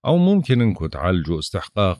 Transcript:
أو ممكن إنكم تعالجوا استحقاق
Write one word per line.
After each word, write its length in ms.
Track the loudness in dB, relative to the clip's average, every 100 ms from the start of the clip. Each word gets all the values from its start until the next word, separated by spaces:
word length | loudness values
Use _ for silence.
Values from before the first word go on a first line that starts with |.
| 2
أو 100 | 2
ممكن 440 | 4 2 2 2
إنكم 260 | 2 0 -6
تعالجوا 520 | -4 -2 -2 -2 -6
استحقاق 600 | -6 -8 -6 -2 -2